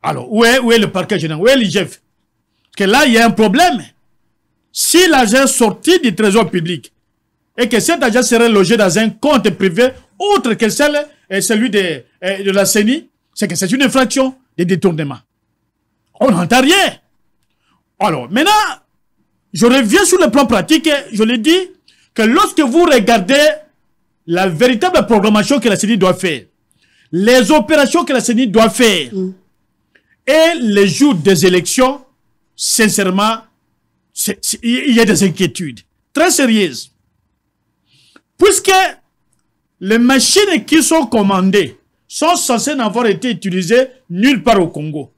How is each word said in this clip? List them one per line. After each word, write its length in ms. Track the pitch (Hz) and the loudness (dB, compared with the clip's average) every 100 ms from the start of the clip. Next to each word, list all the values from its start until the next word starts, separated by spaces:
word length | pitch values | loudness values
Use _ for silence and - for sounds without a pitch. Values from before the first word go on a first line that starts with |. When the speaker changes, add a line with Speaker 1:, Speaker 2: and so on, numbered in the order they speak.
Speaker 1:
Alors, 280 | - 143 123 | -6 -8 -4
où 120 | 214 233 | 0 2
est, 140 | 262 | 2
où 120 | 247 | 2
est 60 | 226 | 2
le 140 | 196 | 0
parquet 260 | 185 180 208 | -4 -4 -4
général ? 240 | 165 156 | -4 -2
Où 60 | 214 | 2
est 80 | 269 | 2
l'I 140 | 208 | 0
G 140 | 165 170 | -4 -6
F ? 20 | |
Parce 840 | - _ _ _ _ _ _ _ - | -12 _ _ _ _ _ _ _ -4
que 60 | |
là, 220 | 196 240 294 | 0 2 4
il 80 | |
y 40 | 220 | 4
a 80 | 233 | 2
un 60 | |
problème. 500 | - 220 226 349 262 147 _ _ _ _ _ _ _ _ | 2 0 4 2 0 -8 _ _ _ _ _ _ _ _
Si 360 | - - 330 359 | -8 0 2 4
l'argent 400 | 285 233 254 269 | 2 2 2 0
sorti 520 | - 220 - - 359 | 0 -2 -2 0 0
du 120 | 269 | 0
trésor 380 | 170 214 202 175 | -2 0 0 0
public 400 | 180 160 170 - _ _ _ _ _ _ - | -4 -6 -10 -12 _ _ _ _ _ _ -6
et 120 | 233 | -2
que 100 | 226 | -2
cet 240 | - 330 | 0 0
argent 180 | 269 226 | 0 0
serait 280 | 247 233 233 | 0 2 4
logé 260 | 208 175 - | 4 2 2
dans 240 | 196 165 | 0 2
un 100 | 220 | -2
compte 400 | 220 285 285 202 | -2 0 0 0
privé 380 | 160 190 170 254 262 _ _ | -2 -2 0 -2 -2 _ _
autre 340 | 403 403 240 | -2 0 -2
que 160 | 214 226 | -2 -2
celle, 380 | 220 294 294 294 _ _ | 0 -2 -2 -6 _ _
euh, 100 | 190 | -6
celui 280 | 190 214 247 | -2 -2 0
de, 340 | 202 180 143 - _ | -2 -2 -6 -14 _
euh, 200 | 185 190 | -8 -6
de 80 | 196 | -2
la 140 | 190 190 | 0 0
ceni, 440 | 214 208 294 - _ _ | 0 0 -2 -6 _ _
c'est 140 | - 202 | -8 -6
que 80 | 165 | -4
c'est 160 | 190 | -4
une 100 | 254 | 0
infraction 540 | 269 269 254 269 262 262 _ - | 0 0 0 0 -2 -4 _ -6
de 80 | 175 | -4
détournement. 520 | 185 190 160 147 123 _ _ _ _ _ _ _ _ _ _ | 0 -2 -2 -10 -12 _ _ _ _ _ _ _ _ _ _
On 100 | 269 | 0
n'entend 320 | 175 175 247 | 0 0 2
rien. 360 | 262 381 349 - _ _ _ _ _ _ _ _ _ _ | 2 2 0 -4 _ _ _ _ _ _ _ _ _ _
Alors, 320 | 208 151 123 | -4 -4 -4
maintenant, 220 | 208 339 427 392 262 _ _ _ _ _ _ _ | -2 2 2 0 -8 _ _ _ _ _ _ _
je 120 | 151 233 | 0 2
reviens 380 | 262 220 311 | 2 2 2
sur 160 | 415 370 | 2 2
le 100 | 311 | 2
plan 160 | 269 269 | 2 0
pratique. 440 | 220 - 311 320 285 - | 0 0 0 0 -4 -4
Je 100 | 214 | -2
l'ai 140 | 220 247 | -2 0
dit 340 | 220 349 359 _ _ _ _ | 0 0 -2 _ _ _ _
que 80 | - | -2
lorsque 360 | 220 285 427 - | 0 2 0 0
vous 240 | 277 294 | 0 2
regardez 640 | 339 277 196 233 180 277 302 302 - _ _ _ _ _ - | 4 2 2 0 2 2 2 0 -12 _ _ _ _ _ -6
la 220 | 170 190 | -2 -2
véritable 560 | 156 247 233 359 349 208 | 0 0 2 0 0 2
programmation 520 | 220 208 214 202 277 | 2 2 0 2 0
que 100 | 233 | 0
la 80 | 190 | -2
ceni 200 | 208 226 | 0 0
doit 160 | 185 | 2
faire, 300 | 180 190 139 98 _ _ _ _ _ _ | 0 -4 -6 -12 _ _ _ _ _ _
les 400 | 165 208 254 202 | -2 2 2 4
opérations 520 | 302 202 311 277 339 | 2 2 0 2 0
que 80 | 339 | 0
la 80 | 262 | -2
ceni 280 | - 233 262 | -2 -2 0
doit 220 | 196 226 | 2 0
faire, 440 | - 240 185 127 | 2 0 0 -4
Speaker 2:
Mm. 180 | 190 185 185 _ _ _ _ _ _ _ _ - | -8 -10 -10 _ _ _ _ _ _ _ _ -2
Speaker 1:
et 320 | 302 320 330 | 2 2 0
les 280 | 233 202 202 | 0 2 2
jours 280 | - 285 190 | 2 2 2
des 300 | 190 180 180 | 0 2 2
élections, 560 | 180 175 - 254 277 _ _ _ _ _ - | 2 -2 0 0 -2 _ _ _ _ _ -12
sincèrement, 840 | - - 220 - 190 185 214 226 _ _ _ _ _ _ _ | -6 0 0 0 -2 -2 -2 -4 _ _ _ _ _ _ _
c'est, 260 | - - - | -10 -8 -8
c'est, 180 | - - | -8 -6
il 320 | 233 247 285 233 | -4 -2 0 2
y 40 | |
a 60 | 226 | 2
des 180 | 185 | 2
inquiétudes 580 | 196 156 180 - 165 117 _ _ _ | 0 0 -4 -4 -14 -14 _ _ _
très 200 | - 349 | 0 0
sérieuses. 600 | - 262 220 185 120 - _ _ _ _ _ _ _ _ _ _ _ _ _ _ _ | 2 0 0 -2 -6 -18 _ _ _ _ _ _ _ _ _ _ _ _ _ _ _
Puisque 340 | 392 - - 381 359 - _ _ _ _ _ _ _ _ | 2 2 0 0 0 -6 _ _ _ _ _ _ _ _
les 200 | 185 226 | -2 0
machines 680 | 240 262 262 381 403 311 - | 2 2 2 0 2 0 0
qui 160 | 311 | 0
sont 240 | 262 320 269 | 2 0 0
commandées 720 | 240 202 196 190 202 147 - _ _ _ | -2 0 0 2 0 -2 -8 _ _ _
sont 280 | - 311 349 | -4 -2 -2
censées 400 | - 233 - 294 | -2 -4 -4 -4
n'avoir 300 | 220 214 233 | -4 -2 -2
été 220 | 170 254 | -2 -4
utilisées 580 | 220 196 180 175 233 254 _ _ | -6 -6 -6 0 0 0 _ _
nulle 320 | 175 247 254 | -2 0 0
part 200 | 240 208 | 0 0
au 60 | 170 | 0
Congo. 440 | 151 151 151 131 | -6 -10 -12 -14